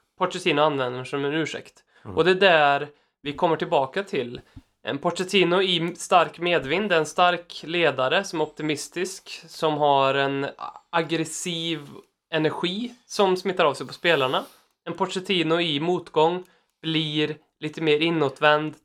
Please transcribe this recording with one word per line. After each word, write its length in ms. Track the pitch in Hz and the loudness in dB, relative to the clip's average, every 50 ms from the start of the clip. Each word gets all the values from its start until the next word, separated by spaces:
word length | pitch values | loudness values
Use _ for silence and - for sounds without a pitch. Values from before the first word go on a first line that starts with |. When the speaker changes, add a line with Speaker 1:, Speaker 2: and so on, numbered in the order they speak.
| _ _ _ - | _ _ _ -4
Speaker 1:
Pochettino 420 | 185 180 - 175 - 180 147 143 | -4 -4 -4 -2 -2 0 2 2
använder 420 | 151 156 147 135 127 123 127 127 127 | 2 2 2 0 -4 -4 -6 -8 -10
som 200 | - 147 143 143 | -8 -6 -4 -4
en 100 | 143 151 | -2 -2
ursäkt. 500 | 160 151 - - - - - _ _ _ _ _ _ - | -2 -2 -4 -6 -10 -12 -16 _ _ _ _ _ _ -14
Speaker 2:
Mm. 120 | 107 90 | -6 0
Speaker 1:
Och 80 | - - | 2 2
det 60 | 180 | 4
är 40 | 196 | 4
där 540 | 185 202 190 165 156 147 143 143 139 147 139 - _ _ _ _ _ | 4 6 6 6 6 6 4 2 2 -2 -6 -14 _ _ _ _ _
vi 100 | - 143 | -10 -8
kommer 240 | 143 - - 170 156 | -4 0 0 2 2
tillbaka 460 | 151 170 165 170 147 131 127 - 196 | 0 -2 0 2 0 0 0 -4 -6
till. 380 | 202 - - 139 120 120 127 - - _ - - - _ _ _ | -6 -4 -4 -6 -6 -6 -8 -14 -18 _ -20 -20 -20 _ _ _
En 160 | - - 131 143 | -8 -6 -4 -2
Pochettino 640 | - 175 170 - 185 180 - 196 170 170 175 190 | -2 -2 -2 -2 -4 0 2 2 4 4 4 2
i 320 | 190 196 180 165 165 170 165 | 2 2 0 0 -2 -4 -6
stark 420 | - - - 196 175 160 151 - - | -6 -2 2 4 4 4 2 -2 -6
medvind, 540 | 170 175 170 156 139 131 156 190 214 202 | -2 0 0 0 0 0 -2 -2 0 2
en 140 | 175 160 156 | 2 2 2
stark 540 | 156 - - 180 175 175 170 - - - - - | 0 2 2 2 2 2 0 -4 -12 -18 -16 -10
ledare 580 | 151 170 175 165 143 120 127 127 131 156 190 202 | -6 -2 0 2 2 2 0 0 0 0 -2 -2
som 160 | - - 156 | -2 -4 -4
är 40 | 151 | -4
optimistisk, 1000 | 151 - - 156 156 147 139 - - - 175 185 185 - - - - - - - 160 | -4 -4 -6 -4 -4 -4 -4 -6 -10 -8 -8 -8 -8 -8 -14 -18 -18 -20 -20 -18 -16
som 260 | - - 165 156 151 147 | -8 -2 -2 -2 0 2
har 360 | 147 143 139 135 135 135 135 | 2 4 4 4 4 4 2
en 320 | 139 139 139 139 139 139 - - - - - - - _ _ | 2 0 0 -2 -4 -4 -6 -8 -10 -12 -14 -14 -16 _ _
aggressiv 880 | - 170 165 147 165 156 160 156 - - - 180 170 165 165 165 160 147 143 143 139 - - _ _ _ _ - | -2 -2 -2 0 -2 -2 -2 -4 -6 -10 -8 -6 -6 -6 -4 -6 -6 -6 -8 -14 -20 -20 -20 _ _ _ _ -6
energi 600 | 165 160 156 151 - - - 180 185 214 247 240 - _ _ | -2 0 0 0 -2 -2 -4 -4 -4 -4 -8 -10 -12 _ _
som 300 | - - - 202 190 185 | -6 0 2 4 4 2
smittar 280 | 185 - 196 180 180 170 | 0 -2 -2 0 2 2
av 100 | 143 135 | 2 2
sig 120 | - 139 | -2 -8
på 60 | 120 | -12
spelarna. 520 | 139 - - 175 165 143 131 131 151 190 269 - - _ _ _ _ _ - | -10 -2 2 2 4 4 2 2 0 -2 -4 -6 -14 _ _ _ _ _ -12
En 100 | 170 165 | -10 -6
Pochettino 640 | - 190 185 - 190 185 - 196 175 160 160 165 170 | -4 -4 -4 -4 -6 -4 -2 0 0 2 2 2 0
i 200 | 170 165 143 139 | 0 0 -2 -2
motgång 640 | 160 175 180 165 170 - - 156 156 170 175 185 180 _ _ _ _ _ _ _ | -2 -2 -2 -4 -4 -2 2 2 4 4 2 -2 -8 _ _ _ _ _ _ _
blir 540 | - 160 160 160 160 151 151 151 151 151 151 - _ _ _ - | -6 -4 -2 -2 -2 -2 -2 -2 -2 -2 -4 -8 _ _ _ -10
lite 200 | 151 156 156 160 | -10 -10 -6 -2
mer 180 | 160 156 147 147 | 2 2 2 4
inåtvänd, 760 | 160 170 170 160 147 135 - - 151 151 151 151 156 151 143 - | 2 2 2 2 0 0 0 4 4 4 4 4 2 -2 -8 -12